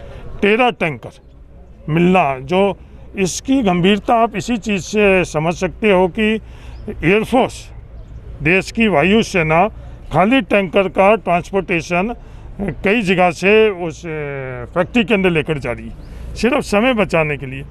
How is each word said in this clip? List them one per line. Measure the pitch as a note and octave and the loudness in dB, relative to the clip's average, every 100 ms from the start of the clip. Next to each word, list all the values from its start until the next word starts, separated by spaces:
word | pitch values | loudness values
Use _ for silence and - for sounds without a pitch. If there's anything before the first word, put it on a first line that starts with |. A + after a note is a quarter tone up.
| - - - - | -16 -14 -12 0
तेरह | G3 A3+ B3 | 0 2 0
टैंकर | - E3+ B2 - - - - - - - - - | -2 -6 -6 -12 -18 -20 -20 -20 -20 -20 -14 -4
मिलना, | D#3+ F3 F#3 D3 C3 | 2 4 4 2 -2
जो | C3+ F#3 G3 F3 - - - G#3 | -2 0 0 -2 -12 -20 -12 -4
इसकी | F3+ - - C4+ | -4 -4 0 0
गंभीरता | G3 F3+ F#3 G#3 - A#3 | 2 2 4 2 2 2
आप | A#3 G3 | 2 -2
इसी | - A#3+ | -4 -4
चीज़ | A3 G3 | -2 -4
से | - G#3+ G3+ F#3 E3 | -2 2 4 4 2
समझ | D3+ D#3+ | -2 -2
सकते | F3 F#3 - G#3+ | -2 -4 0 2
हो | F#3 F#3 | 4 2
कि | A3 G#3+ A3 - - - - - - | 2 0 0 -6 -18 -16 -14 -12 -2
एयरफोर्स, | D#3 G#3+ G#3+ B3 G3 - - - - - - - - - | 2 2 2 0 0 -4 -16 -18 -18 -18 -18 -18 -16 -4
देश | C#3+ F#3+ - | 0 0 0
की | - A3 | 0 2
वायुसेना | D3+ F3 A3 F#3 F#3 D#3+ E3 G3+ - - - - | 4 4 4 2 0 2 2 2 -2 -16 -16 -4
खाली | D3+ G3 C4 | 2 4 2
टैंकर | F3+ G#3 F#3 G3+ F#3 | 2 0 2 0 0
का | - G3 G#3+ | 4 4 4
ट्रांसपोर्टेशन | F#3 F3 - G3 F3+ E3+ - F3 G#3+ A#3 - - - - | 2 -2 0 -4 -2 -2 -2 -2 -2 -6 -14 -18 -14 -8
कई | - - F#3+ A#3+ | -8 -2 0 2
जगह | F#3 F#3 F3+ | 2 4 2
से | - F#3+ G#3+ A3 | 2 4 6 4
उस, | F3 F3 C#3+ | 0 -6 -8
अ, | E3+ D#3 C#3+ C#3 C3 B2 A#2 | -8 -8 -6 -8 -8 -10 -6
फैक्ट्री | E3+ F3+ A#3+ | -4 0 0
के | G3+ | 2
अंदर | G3+ F#3 | 2 2
लेकर | D#3+ C3+ D3 | 0 -2 -4
जा | A#2+ | -4
रही | A2+ A2+ | -6 -10
है, | - - - - - | -14 -16 -14 -12 -2
सिर्फ | A3+ C#4+ | 0 0
समय | - G#3 B3+ | 0 2 2
बचाने | A3+ E3 E3+ D3+ C#3 | 2 2 0 0 -4
के | C3+ | -8
लिए। | C3+ C#3 | -12 -14